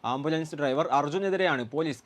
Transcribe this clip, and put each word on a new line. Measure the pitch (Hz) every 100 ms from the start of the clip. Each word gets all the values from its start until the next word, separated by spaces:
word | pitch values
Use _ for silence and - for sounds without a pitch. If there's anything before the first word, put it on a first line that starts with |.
ആംബുലൻസ് | 113 131 143 160 160 160
ഡ്രൈവർ | 143 131 131 135
അർജുനെതിരെയാണ് | 147 170 196 185 185 139 117
പോലീസ് | 139 160 127